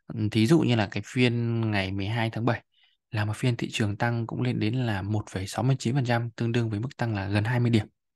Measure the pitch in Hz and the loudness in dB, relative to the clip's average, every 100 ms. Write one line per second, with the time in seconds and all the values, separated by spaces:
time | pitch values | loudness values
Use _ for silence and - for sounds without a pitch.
0 | _ 113 107 110 110 165 123 117 101 104 | _ -4 0 2 6 6 6 2 0 -2
1 | - 127 123 120 117 117 113 101 95 98 | -6 2 2 2 0 0 0 0 -2 -2
2 | 98 113 113 110 123 117 - _ _ _ | -2 -2 -2 0 0 0 -4 _ _ _
3 | _ 110 104 107 131 120 - - 107 101 | _ -4 -2 0 0 0 -4 -2 -2 0
4 | 120 117 113 - 123 113 107 127 120 98 | 0 0 -4 -2 -2 0 0 0 -2 -2
5 | 98 107 - 92 95 - 123 135 113 139 | -2 -4 -4 -8 -6 -2 0 2 0 0
6 | 120 120 120 - 117 120 113 104 127 - | 2 0 -2 -4 -2 0 0 -2 -6 -4
7 | 120 104 95 104 107 123 117 113 - _ | -2 -2 0 0 0 0 4 2 0 _
8 | _ | _